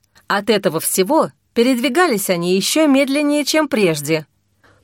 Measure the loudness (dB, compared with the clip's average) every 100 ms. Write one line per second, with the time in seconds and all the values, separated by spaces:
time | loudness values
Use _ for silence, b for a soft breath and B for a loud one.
0 | _ b b -4 0 0 0 -4 -2 -2
1 | 0 2 0 -6 _ 0 0 0 0 0
2 | 0 0 -2 -2 0 0 0 2 2 2
3 | 2 0 0 -2 0 -2 0 0 0 0
4 | -2 -4 -6 _ _ _ b b